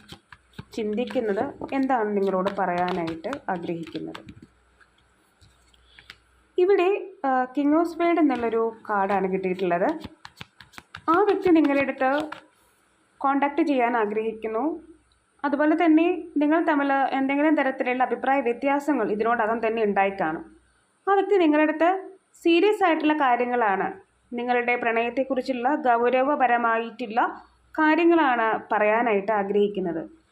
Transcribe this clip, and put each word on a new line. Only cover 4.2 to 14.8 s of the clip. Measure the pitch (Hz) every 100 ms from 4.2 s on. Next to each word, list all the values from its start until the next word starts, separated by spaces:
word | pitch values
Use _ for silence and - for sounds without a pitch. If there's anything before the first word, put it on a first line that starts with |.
| - - - _ _ _ _ _ _ _ _ _ _ _ _ _ _ - - - _ _ _ -
ഇവിടെ, | 359 381 359 415 - - 269
ആ, | 262 254 285
King | 285 311
of | 339
Spade | 330 339 339 294
എന്നുള്ളൊരു | 240 233 226 226 220 -
കാർഡാണ് | 208 196 196 190
കിട്ടിയിട്ടുള്ളത്. | 190 185 185 185 175 233 320 - - - _ - _ - - - - -
ആ | 349 415
വ്യക്തി | - 370 320
നിങ്ങളുടെ | 285 277 269
അടുത്ത് | 269 262 294 311 - - _ _ _ _ _ _ _
കോൺടാക്ട് | 277 277 277 302 311
ചെയ്യാൻ | 262 233 247
ആഗ്രഹിക്കുന്നു. | 208 214 220 220 220 220 302 339